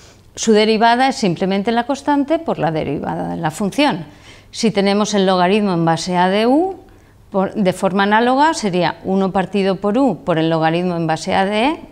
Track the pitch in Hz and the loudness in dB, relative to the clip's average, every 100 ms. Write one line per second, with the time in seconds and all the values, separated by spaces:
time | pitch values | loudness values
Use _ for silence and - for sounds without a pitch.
0 | - - - - - 208 220 220 233 240 | -20 -20 -20 -6 2 4 4 4 4 4
1 | 269 247 202 160 185 196 196 233 240 269 | 2 0 -2 0 -2 -2 0 -2 -2 -4
2 | - 285 277 311 320 165 175 156 139 147 | -2 -2 0 -2 -2 -2 -2 -2 -4 -4
3 | - 170 170 170 165 - 202 226 285 185 | -6 -6 -6 -4 -6 -4 -4 0 0 0
4 | 156 - - - - - 220 202 196 202 | -8 -18 -20 -20 -20 -2 -2 0 0 0
5 | 208 208 190 185 180 214 208 170 165 165 | 0 0 2 2 2 2 0 0 0 0
6 | - 180 185 202 226 285 381 359 - - | -2 0 2 2 2 2 0 -6 -16 -20
7 | - - - 196 196 - 190 - 196 190 | -20 -20 -8 -4 -2 0 -2 0 -2 0
8 | 202 214 240 262 302 320 208 180 160 - | 2 2 2 2 2 0 -2 0 -2 -4
9 | 180 190 190 196 180 202 190 185 202 220 | -4 0 0 -2 -2 -2 0 0 -2 2
10 | 277 170 - 160 160 165 160 170 180 170 | 0 0 -2 0 2 2 0 0 -2 -2
11 | 160 160 190 185 196 208 254 - - | -2 -4 -2 0 0 0 0 -2 -8